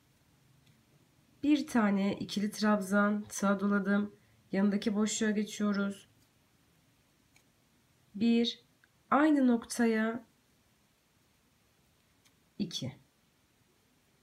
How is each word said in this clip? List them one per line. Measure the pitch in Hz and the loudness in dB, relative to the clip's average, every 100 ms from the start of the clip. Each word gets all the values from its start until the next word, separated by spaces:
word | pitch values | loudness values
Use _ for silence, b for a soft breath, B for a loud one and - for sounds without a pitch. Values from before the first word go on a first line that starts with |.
| _ _ _ _ _ _ _ _ _ _ _ _ _ _ | _ _ _ _ _ _ _ _ _ _ _ _ _ _
Bir | 277 294 254 | 2 2 2
tane | 240 208 196 202 - | 0 2 2 0 -4
ikili | - - 208 | -6 -4 -4
trabzan, | - 214 208 185 202 208 208 | -2 0 0 0 0 2 0
tığa | 208 - 196 196 | -6 -4 -2 0
doladım. | 202 202 190 202 208 - b b _ | 0 0 0 0 -2 -8 b b _
Yanındaki | 190 202 202 226 202 | 0 0 0 -2 -2
boşluğa | 214 - 220 | -2 -2 -2
geçiyoruz. | 208 202 - 208 196 202 196 - _ _ _ _ _ _ _ _ _ _ _ _ _ _ _ _ _ _ _ _ 202 | -2 -4 -4 -2 -2 -4 -6 -16 _ _ _ _ _ _ _ _ _ _ _ _ _ _ _ _ _ _ _ _ -2
Bir, | 233 233 233 - _ _ _ _ - | 2 2 2 -4 _ _ _ _ 0
aynı | 262 311 294 254 | 2 4 4 4
noktaya | 233 - - 233 220 220 240 - _ _ _ _ _ _ _ _ _ _ _ _ _ _ _ _ _ _ _ _ _ _ - | 2 -2 -2 0 0 -2 -6 -12 _ _ _ _ _ _ _ _ _ _ _ _ _ _ _ _ _ _ _ _ _ _ -10
iki. | 208 - 123 - _ _ _ _ _ _ _ _ _ _ _ _ | -8 -6 -8 -10 _ _ _ _ _ _ _ _ _ _ _ _